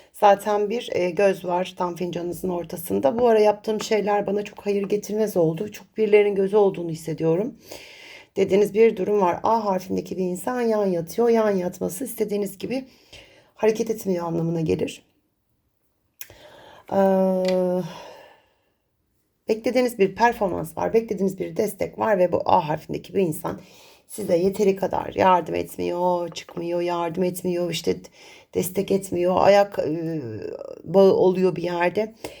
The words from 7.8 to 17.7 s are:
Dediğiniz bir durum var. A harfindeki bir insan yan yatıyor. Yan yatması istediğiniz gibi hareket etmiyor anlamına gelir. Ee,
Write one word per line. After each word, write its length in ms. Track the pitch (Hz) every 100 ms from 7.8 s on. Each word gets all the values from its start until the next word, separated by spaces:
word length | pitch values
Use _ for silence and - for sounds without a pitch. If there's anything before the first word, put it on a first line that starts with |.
| - - - - - -
Dediğiniz 380 | 190 196 202
bir 220 | 196 226 190
durum 240 | 185 208
var. 200 | 180 -
A 220 | - 226
harfindeki 520 | 208 185 190 190 185 170
bir 80 |
insan 360 | 185 180 247 247
yan 260 | 233 214 202
yatıyor. 420 | 175 165 - 233
Yan 220 | 226 214
yatması 540 | 196 180 185 180 175
istediğiniz 540 | 247 - 214 202 196 -
gibi 260 | 185 254 262 _ _ - - _ _
hareket 360 | - 220 220 220
etmiyor 360 | 214 196 175 170
anlamına 340 | 165 165 165
gelir. 420 | 160 180 - - _ _ _ _ _ _ _ _ _ _ _ _ - - - - - - -
Ee, 40 | 196 196 190 190 185 185 185 180